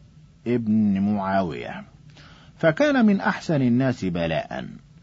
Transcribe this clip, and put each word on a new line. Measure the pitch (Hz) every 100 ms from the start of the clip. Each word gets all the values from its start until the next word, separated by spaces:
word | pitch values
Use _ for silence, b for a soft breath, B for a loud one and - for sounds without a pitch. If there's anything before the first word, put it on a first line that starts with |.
| - - - - -
ابن | 120 113 110 107 95
معاوية، | 101 104 95 98 90 64 57 - - - - B B B B B
فكان | 160 156 294 269 220
من | 196
أحسن | 214 190 - 156
الناس | 127 120 135 117 92
بلاء | 87 85 76 - 64 64 50 - -